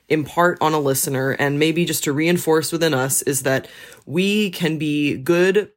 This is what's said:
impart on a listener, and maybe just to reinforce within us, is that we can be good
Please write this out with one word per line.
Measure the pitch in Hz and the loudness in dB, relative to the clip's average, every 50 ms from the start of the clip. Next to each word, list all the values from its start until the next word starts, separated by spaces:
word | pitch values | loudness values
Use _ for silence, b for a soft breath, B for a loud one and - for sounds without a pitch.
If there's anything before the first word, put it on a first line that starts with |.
| b - | b -2
impart | 156 156 143 143 - 170 175 180 170 - | -2 -2 -2 -4 0 2 2 2 2 2
on | - 156 160 | 0 0 0
a | 156 | 0
listener, | 143 135 135 135 - 151 139 127 131 135 - - | 0 0 0 0 -2 -2 -2 -2 -2 -2 -2 0
and | 143 143 143 143 | 0 0 2 2
maybe | 156 160 156 170 175 | 2 2 2 0 0
just | 156 156 - - | 0 -2 -4 -2
to | 151 139 | -2 -2
reinforce | 147 160 170 175 165 - 160 156 160 151 - 170 | 0 2 2 0 0 2 2 2 2 2 0 -4
within | 156 165 160 143 | 0 0 0 0
us, | 127 131 135 135 - - | 0 0 0 -2 -2 -2
is | 143 143 131 - | -2 -2 -2 0
that | 139 135 123 - B B B B B B B B | 0 0 0 -2 B B B B B B B B
we | - 135 180 190 202 208 214 214 190 | -6 -2 -2 0 0 2 0 0 -2
can | 175 - 175 160 160 151 | -2 -2 -2 -2 -2 -2
be | 156 151 147 147 147 143 110 | -2 -2 -2 0 0 -2 -2
good | - 131 151 170 175 180 190 190 208 196 - _ | -4 0 2 4 4 4 4 4 2 0 -2 _